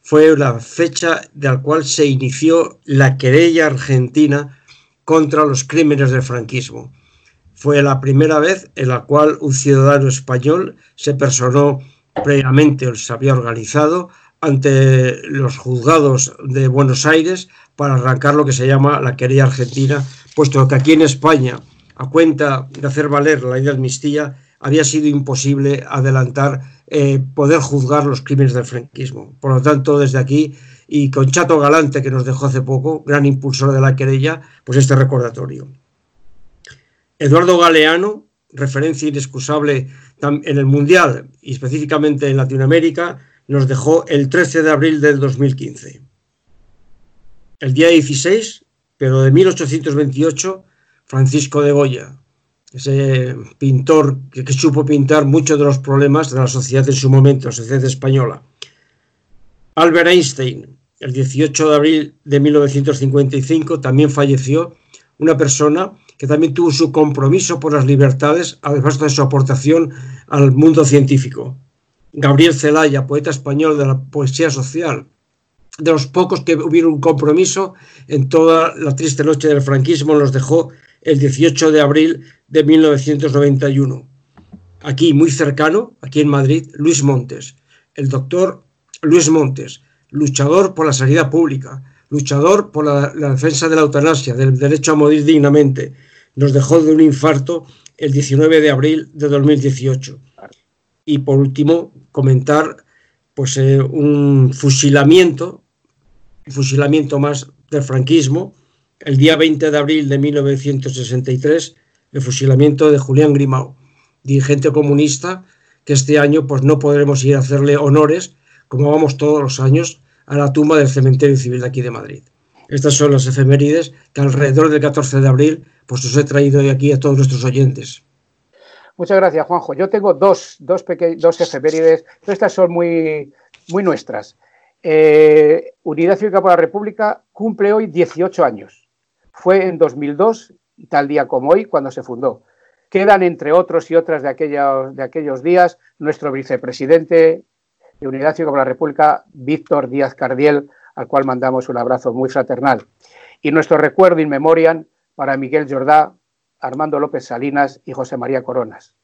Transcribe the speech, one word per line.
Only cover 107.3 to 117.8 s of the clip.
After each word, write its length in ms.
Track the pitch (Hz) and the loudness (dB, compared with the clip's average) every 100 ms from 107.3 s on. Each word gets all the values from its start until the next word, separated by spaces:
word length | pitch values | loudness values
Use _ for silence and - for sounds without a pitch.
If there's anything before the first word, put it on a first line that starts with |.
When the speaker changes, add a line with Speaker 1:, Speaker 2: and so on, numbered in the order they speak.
| 139 - _ _ | -4 -10 _ _
Speaker 1:
del 120 | 147 | -6
franquismo, 720 | 131 131 131 160 131 156 196 _ _ _ _ _ | -2 -4 2 2 2 -4 -6 _ _ _ _ _
el 140 | - 135 | -2 2
día 220 | 156 156 | 4 4
veinte 340 | 160 151 156 | 2 0 0
de 60 | 147 | -2
abril 320 | 143 156 143 | 0 -2 -2
de 80 | 139 | -2
mil 180 | 143 143 | 0 0
novecientos 580 | 139 135 139 135 131 131 | -2 -2 -4 -6 -6 -10
sesenta 360 | 113 127 127 | -6 -6 -4
y 60 | 127 | -2
tres, 380 | 147 160 156 _ _ _ _ | 0 0 -2 _ _ _ _
el 100 | 143 | -8
fusilamiento 720 | 123 127 135 131 147 139 156 | -6 -2 2 4 4 4 2
de 60 | 143 | 2
Julián 360 | 135 135 151 | 2 2 4
Grimau, 420 | 139 139 131 127 - _ _ _ _ | 2 0 -2 -6 -18 _ _ _ _
dirigente 480 | 135 139 135 143 151 | -2 -2 0 0 0
comunista, 720 | 147 143 143 147 139 175 185 _ _ _ _ - | 0 2 2 0 -2 -8 -10 _ _ _ _ 0
que 80 | |
este 260 | 139 135 147 | 0 2 2
año, 280 | 143 156 139 | 4 2 0
pues, 160 | 135 | 0
no 160 | 135 151 | 2 2
podremos 440 | 147 143 143 135 | 2 2 2 0
ir 120 | 131 139 | 2 0
a 40 | |
hacerle 380 | 135 139 143 | 2 0 2
honores, 580 | 143 | 2